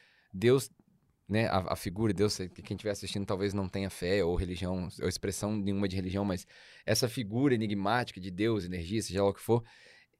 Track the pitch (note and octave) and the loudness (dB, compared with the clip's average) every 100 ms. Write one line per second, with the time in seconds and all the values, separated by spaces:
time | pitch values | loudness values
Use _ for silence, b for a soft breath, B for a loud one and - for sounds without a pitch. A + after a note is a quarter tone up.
0 | b b b F#2+ A2+ C3+ B2 _ _ _ | b b b 2 6 6 2 _ _ _
1 | _ _ _ G#2+ A2+ F#2+ F2+ F#2 G#2 F2+ | _ _ _ 0 2 2 0 -4 -4 0
2 | A2 F2+ G#2 - F#2 - F#2+ G2 G#2+ G2+ | 0 2 2 0 -6 -10 -10 -6 -4 -4
3 | G2 G#2 G2 F#2+ G2+ G2 F#2+ G2 F#2+ - | -4 -6 -2 0 0 0 -2 -2 -4 -4
4 | F2 G2+ E2+ F2 F#2 F2+ F#2 F#2 F2+ - | 0 2 4 2 0 -2 -4 -2 -4 -4
5 | F2+ - G2 F#2 G#2 G#2+ G2 G2 G2+ F#2+ | -4 -2 -4 -4 -2 -2 -2 0 0 -2
6 | F#2 F#2+ G2+ F2+ - B B B - A2 | -2 -2 0 -2 -6 B B B -2 0
7 | B2 C3 G2+ A2+ C#3+ A#2+ G#2+ G2+ G2 A#2+ | 0 -2 -4 2 4 4 2 0 2 0
8 | A#2 - F#2 F2+ A2 A2 F2 F2+ E2 G#2+ | 0 -6 -10 0 2 2 -2 -6 -2 -4
9 | G2+ F#2 G2+ G2 - A#2 A#2 B B B | -2 4 4 2 2 2 2 B B B
10 | B _ | B _